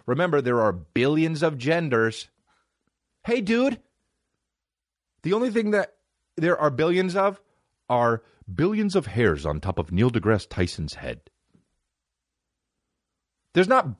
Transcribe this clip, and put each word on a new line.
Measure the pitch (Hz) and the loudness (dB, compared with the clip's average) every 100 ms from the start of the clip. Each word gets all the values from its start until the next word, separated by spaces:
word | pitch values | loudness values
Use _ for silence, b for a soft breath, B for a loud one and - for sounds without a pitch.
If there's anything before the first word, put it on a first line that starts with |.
| - | -6
Remember, | 131 175 147 | -2 0 0
there | 123 120 | 0 2
are | 107 | 0
billions | 90 - 117 135 156 160 151 | -2 -4 0 2 2 0 0
of | 160 135 | -2 -2
genders." | 131 170 156 117 113 - - _ _ _ _ _ _ _ _ _ | -2 -2 0 0 0 -2 -16 _ _ _ _ _ _ _ _ _
Hey, | - 247 | -4 -2
dude, | 196 233 269 240 _ _ _ _ _ _ _ _ _ _ _ _ _ _ | 0 2 0 -2 _ _ _ _ _ _ _ _ _ _ _ _ _ _
the | 160 | -2
only | 214 254 | 0 0
thing | 226 208 | 0 0
that | 202 - _ _ _ _ - | 0 -2 _ _ _ _ -2
there | 165 170 | 0 2
are | 151 | 0
billions | 127 165 180 185 190 | 2 0 2 0 0
of | 196 196 _ _ _ _ - | 0 -2 _ _ _ _ -2
are | 120 117 113 b b - | 2 2 0 b b -10
billions | 90 180 214 208 | -2 0 0 0
of | 185 113 | 0 -2
hairs | 101 107 73 | 2 2 2
on | 76 76 | -2 -4
top | 95 87 | -4 -6
of | 80 | -2
Neil | 90 123 | 2 2
deGrasse | 113 101 104 - | 2 0 0 -2
Tyson's | - 90 - 76 | -4 -4 -4 -10
head. | - 64 58 _ _ _ _ _ _ _ _ _ _ _ _ _ _ _ _ _ _ _ _ _ _ _ | -10 -12 -12 _ _ _ _ _ _ _ _ _ _ _ _ _ _ _ _ _ _ _ _ _ _ _
There's | 175 190 | 2 4
not | 262 139 | 2 0